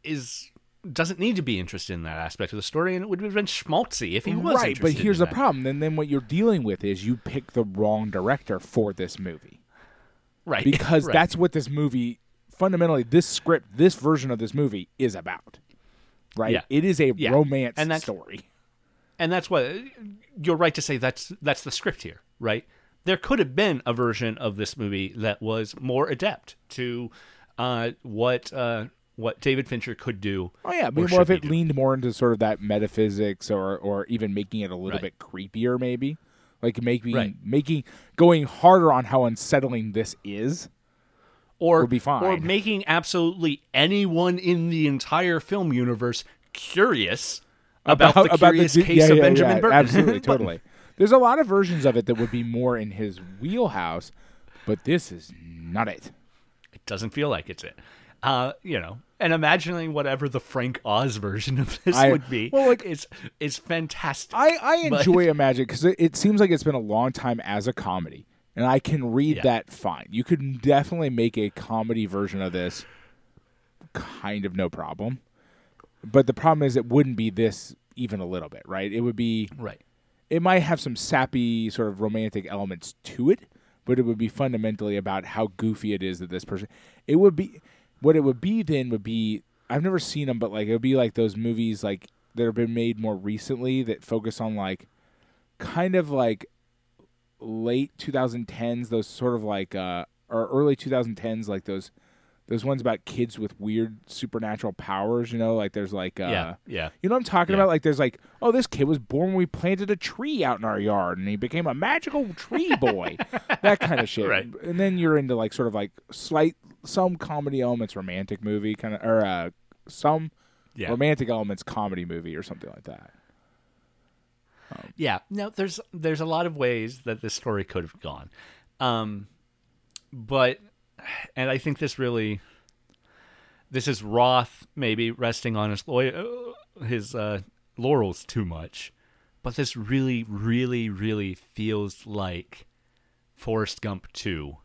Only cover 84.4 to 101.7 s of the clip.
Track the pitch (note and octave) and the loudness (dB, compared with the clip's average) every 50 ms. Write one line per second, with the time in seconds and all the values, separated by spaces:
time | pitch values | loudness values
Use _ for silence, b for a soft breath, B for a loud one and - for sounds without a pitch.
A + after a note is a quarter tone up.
84.4 | C#3 C3+ B2 A2 A2 A2 A2 F#2+ G#2+ G#2 G2+ G2+ F#2 G2+ G2 F#2+ F#2 - - A2 | -2 -2 -2 -2 -4 -4 -4 -4 -4 -4 -4 -4 -4 -4 -6 -6 -6 -6 -4 -4
85.4 | A2+ G#2 F#2 - A2+ A2+ A2 - A2 G#2+ G#2 F#2 F#2+ F#2+ F#2 F2 F2+ E2+ F2+ F2+ | -4 -4 -4 -4 -2 -2 -2 -2 -4 -4 -4 -2 -4 -6 -6 -6 -8 -8 -8 -10
86.4 | - - G2+ F#2 G#2+ b b b b b b b b - D3 E3+ G3 G3 E3 D3+ | -8 -6 -8 -8 -8 b b b b b b b b 2 4 8 8 6 6 4
87.4 | F#3+ - - - b b b b b b b _ - D3+ D#3+ D#3+ C#3+ C3+ B2+ A#2 | -6 -6 -10 -20 b b b b b b b _ 4 4 4 6 4 2 0 0
88.4 | - F#3+ G#3+ A3+ G3+ D3+ D#3 C#3 B2+ B2 A#2 G#2+ F#2+ A2 A2+ A2+ A2 G#2+ G#2+ - | -2 -2 -2 -2 -2 -2 -2 -2 -2 -2 -4 -6 -4 -4 -2 0 0 0 -2 -4
89.4 | _ _ _ _ _ _ A#2+ C#3+ E3 F#3+ F#3+ E3+ - - - D3 D3 C3+ B2 A2+ | _ _ _ _ _ _ -4 -2 0 0 0 -2 -4 -4 -6 -4 -4 -2 -2 -2
90.4 | A#2 - G2+ G#2+ G#2 G#2 A2+ A#2 A#2 C3 C3+ C3 B2 A2+ - - A2+ A2 F#2+ G#2+ | -2 -4 -2 -4 0 0 0 0 2 2 4 4 2 2 2 0 0 0 0 -2
91.4 | A2+ A#2 A#2 A2+ A#2 A2+ G#2+ G2+ - G2+ G2 F2+ - - _ _ _ _ _ A#2 | -4 -2 -2 0 -2 -2 -2 -4 -4 -6 -6 -6 -10 -20 _ _ _ _ _ -2
92.4 | A#2+ A2+ G#2+ A#2 A#2 A2+ A#2 A#2 A#2 A#2 A2+ G#2+ A2 A2 G#2 F#2 F#2+ G#2 G#2+ G#2+ | -2 0 0 0 -2 0 0 -2 -2 -2 -2 -2 -4 -4 -4 -4 -4 -6 -6 -6
93.4 | - - C3+ A#2 B2+ B2+ C3 C3 B2+ A2+ G#2+ - - - A#2 A2+ G#2+ A2+ - - | -4 -6 -6 -4 -2 -2 -2 -2 -2 -2 -4 -6 -4 -4 -4 -4 -4 -4 -6 -6
94.4 | A2+ A2 A2 G#2 G2 F#2+ F#2+ - - _ _ _ _ _ _ _ _ _ _ _ | -6 -6 -4 -4 -4 -4 -6 -8 -10 _ _ _ _ _ _ _ _ _ _ _
95.4 | _ _ _ _ - - - E3+ F3+ F#3 F#3 F#3 E3 D3 C#3+ C3 B2 A#2 G#2+ - | _ _ _ _ -14 -6 -4 -2 -2 2 0 0 0 0 0 0 2 0 0 -2
96.4 | - _ _ _ _ _ _ _ _ _ _ _ _ _ _ _ _ _ _ _ | -8 _ _ _ _ _ _ _ _ _ _ _ _ _ _ _ _ _ _ _
97.4 | - A2+ A2 A2+ A2+ A#2 A#2+ C3 C#3 C#3 _ - - - C3 C3 C3 B2 A#2 A#2+ | -12 -10 -8 -4 -2 -2 0 -2 -2 -4 _ -12 -10 -6 -2 -2 -2 -2 -4 -6
98.4 | A2+ - - - A#2 A#2+ A#2+ A#2+ A#2+ G#2+ A#2 A2+ G#2 - - - B2+ B2 A#2+ A2+ | -10 -10 -10 -6 -6 -4 -4 -6 -6 -2 -2 -2 -2 -4 -8 -4 -2 -2 0 -2
99.4 | G#2+ G#2+ G#2 G2 F#2+ - - F#2+ F#2 F2+ F2+ F2+ E2+ _ _ _ _ _ A#2 A2+ | -2 -4 -4 -4 -6 -6 -6 -6 -6 -4 -6 -6 -8 _ _ _ _ _ -2 -2
100.4 | A2+ - C3 C3+ D3 D3 C#3 - - C#3 B2+ B2+ A#2+ A#2 A2 - - A#2 A2 A2 | -2 0 0 2 2 2 2 0 -2 -2 -2 -2 -2 -2 -6 -8 -6 -6 -6 -6
101.4 | A2 G#2 G2+ G2 - - | -6 -6 -6 -6 -6 -8